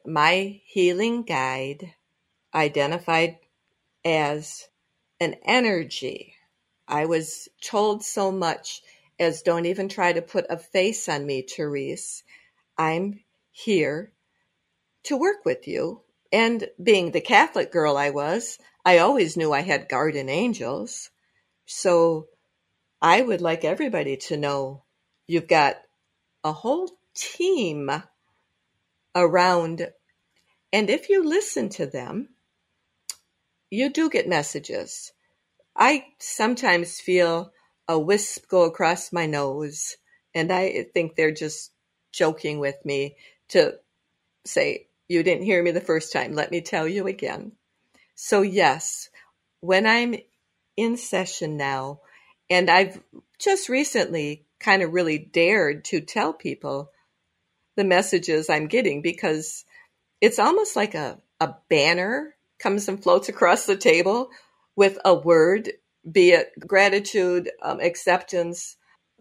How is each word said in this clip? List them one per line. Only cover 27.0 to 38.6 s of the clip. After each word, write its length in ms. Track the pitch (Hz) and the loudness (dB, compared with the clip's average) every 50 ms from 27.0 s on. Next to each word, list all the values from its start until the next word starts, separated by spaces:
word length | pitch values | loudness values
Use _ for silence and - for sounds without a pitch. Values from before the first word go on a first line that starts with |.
| _ _ _ | _ _ _
team 760 | - - - - - 349 370 392 311 220 170 151 147 143 135 139 156 185 _ _ _ _ _ _ _ _ _ _ _ _ _ _ _ _ _ _ _ _ _ _ | -12 -12 -12 -6 -4 -2 0 0 0 0 -4 -4 -6 -4 -4 -4 -6 -6 _ _ _ _ _ _ _ _ _ _ _ _ _ _ _ _ _ _ _ _ _ _
around. 760 | 180 180 170 165 180 175 185 180 175 165 165 165 165 170 - - _ _ _ _ _ _ _ _ _ _ _ _ _ _ _ | 2 2 4 4 4 4 4 4 2 0 -2 -4 -6 -8 -10 -12 _ _ _ _ _ _ _ _ _ _ _ _ _ _ _
And 180 | - 208 214 190 | 0 0 2 2
if 200 | 247 320 - - | 0 -2 0 0
you 140 | 403 392 339 | 0 2 2
listen 460 | 302 311 392 415 - - 294 233 196 | 2 0 -2 -2 -2 -4 -6 -6 -6
to 160 | - - 170 | -6 -8 -8
them, 440 | 135 - 135 123 127 - 202 277 - _ _ _ _ _ _ _ _ _ _ _ _ _ _ _ _ - - _ _ _ _ _ _ _ _ _ _ | -6 -6 -10 -10 -8 -8 -10 -10 -10 _ _ _ _ _ _ _ _ _ _ _ _ _ _ _ _ -18 -18 _ _ _ _ _ _ _ _ _ _
you 200 | 196 208 262 277 | -2 -2 -2 0
do 200 | 277 311 320 311 | 0 0 0 2
get 180 | - - - - | 2 0 0 0
messages. 840 | 180 151 147 - - 147 147 - - 95 87 - - - - - _ _ _ _ _ _ _ _ _ _ _ _ _ | 0 -2 -2 -4 -8 -12 -10 -8 -10 -10 -10 -10 -14 -18 -18 -20 _ _ _ _ _ _ _ _ _ _ _ _ _
I 300 | - 208 254 302 277 - - _ _ | 2 4 4 4 0 -4 -10 _ _
sometimes 800 | - - - - 220 220 247 233 262 220 175 170 170 170 - - | -14 -14 -4 -2 0 0 0 0 2 2 2 2 2 -2 -10 -12
feel 520 | - - 180 180 175 165 165 165 175 170 _ _ _ _ _ _ _ - | -4 0 2 2 4 2 0 -2 -6 -8 _ _ _ _ _ _ _ -2
a 100 | 165 160 | 0 0
wisp 500 | 151 165 202 208 202 - - - - _ | 2 2 0 0 0 -4 -8 -12 -8 _
go 160 | - 185 | 4 4